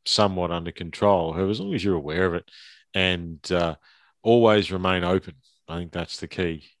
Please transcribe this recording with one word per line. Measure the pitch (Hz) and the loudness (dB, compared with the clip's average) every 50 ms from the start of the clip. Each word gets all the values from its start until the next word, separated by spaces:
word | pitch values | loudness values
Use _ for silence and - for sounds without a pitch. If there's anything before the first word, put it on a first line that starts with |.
| _ | _
somewhat | - - - 104 98 95 90 87 82 | -2 2 2 2 2 2 -2 -4 -4
under | 85 85 82 85 | -4 -6 -6 -8
control. | - - 87 82 - - 104 101 98 90 82 80 80 | -10 -10 -12 -12 -4 0 2 4 4 4 2 -2 -2
However, | 87 95 98 | -2 -2 -2
as | 107 120 | -2 -4
long | 190 202 170 | -6 -6 -6
as | 104 90 | -2 0
you're | 101 92 | 0 0
aware | 80 71 73 80 90 95 | 0 -2 -4 -2 0 0
of | 92 85 | 0 -2
it | 87 - _ - - - - - _ _ _ - | -4 -8 _ -20 -20 -20 -20 -20 _ _ _ -4
and, | 98 92 92 90 87 85 85 82 76 - - | -2 0 0 0 -2 -6 -10 -12 -14 -6 -2
uh, | 92 87 85 82 78 - _ _ _ _ _ _ _ _ | 0 0 0 -2 -4 -8 _ _ _ _ _ _ _ _
always | - 113 120 120 117 110 107 104 92 - | 2 4 6 6 8 6 6 6 2 0
remain | 95 92 92 92 92 90 87 | -4 -2 0 0 0 0 2
open, | 87 95 95 - - - _ _ _ _ _ _ | 0 0 0 -2 -6 -16 _ _ _ _ _ _
I | - 82 85 | -10 -8 -8
think | 87 82 | -8 -8
that's | - 87 82 - - - | -8 -8 -8 -8 -10 -12
the | - | -12
key, | - - - 92 85 82 76 - _ _ _ | -10 -6 -4 -4 -4 -4 -8 -12 _ _ _